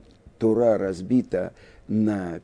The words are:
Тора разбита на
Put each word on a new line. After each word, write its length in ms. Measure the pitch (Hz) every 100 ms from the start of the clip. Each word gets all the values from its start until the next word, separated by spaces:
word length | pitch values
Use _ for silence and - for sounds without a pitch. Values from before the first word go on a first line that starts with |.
| - _ - -
Тора 400 | 113 110 117 104
разбита 760 | 98 90 92 127 101 90 92 - - - -
на 500 | 107 107 101 90 82